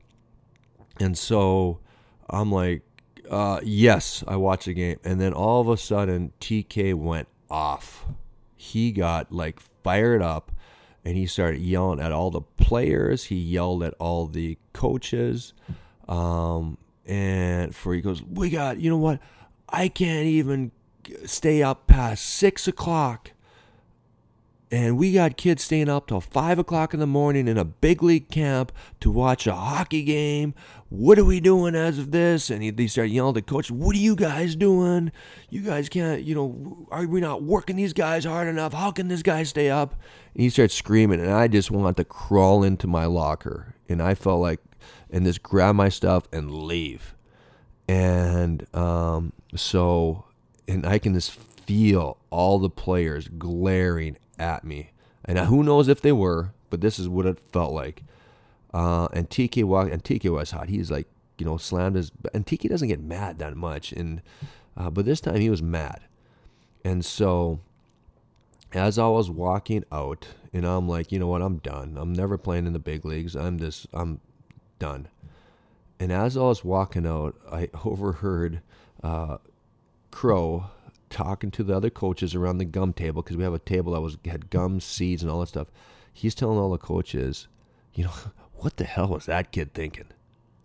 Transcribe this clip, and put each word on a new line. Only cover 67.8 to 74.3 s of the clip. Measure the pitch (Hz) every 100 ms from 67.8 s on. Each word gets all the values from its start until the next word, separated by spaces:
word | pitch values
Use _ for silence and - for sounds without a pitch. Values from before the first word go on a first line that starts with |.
| _ _ _ _ _ _ _ _ -
as | 92 101 107
I | 113
was | 113 90
walking | 80 90 101 - 107 -
out, | 76 69 78 - - -
and | 90 87
I'm | 90 87
like, | 85 82
"You | 95
know | 87
what? | 87
I'm | 95 82
done. | 76 69 69 71
I'm | 82
never | 87 98 98
playing | 92 87 85
in |
the | 82
big | 76 78 78
leagues. | 78 82 69
I'm | 87 87
just, | 80 - -
I'm | 85 87 76 -